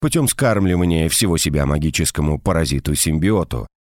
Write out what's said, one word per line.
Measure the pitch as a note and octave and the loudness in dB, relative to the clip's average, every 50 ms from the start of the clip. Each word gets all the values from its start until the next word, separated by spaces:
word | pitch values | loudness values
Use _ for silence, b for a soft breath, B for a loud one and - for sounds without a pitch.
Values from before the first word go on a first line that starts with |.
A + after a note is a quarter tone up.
путем | - D3+ - E3+ C#3+ | -4 -2 0 0 0
скармливания | A#2+ - - C#3+ A#2+ A2 G2+ G2 F#2 F2+ F2 F2+ F2 E2+ E2 D#2+ E2 | 0 0 0 0 2 2 2 2 2 2 2 2 2 2 2 0 0
всего | - - A2+ F#2+ E2+ D#2+ | 0 0 0 0 0 0
себя | - D#2 C#2+ D2 C#2 | 0 0 0 0 0
магическому | C#2 D2 D2+ D2+ D#2+ - - E2 - - - D2+ D2+ D2+ D2 | 0 0 0 0 -2 -2 -2 -2 -2 -2 -2 -2 0 -2 -2
паразиту-симбиоту, | - F#2+ F2+ E2 E2 - C#2+ C2+ - - D2 - - E2 D#2 D#2+ D#2 G2 A2 G2 E2 - - A#1 G#1 - _ _ _ _ | 0 0 0 0 0 0 -2 -2 -2 -2 -2 0 0 0 0 0 2 2 2 0 0 -2 -6 -8 -8 -10 _ _ _ _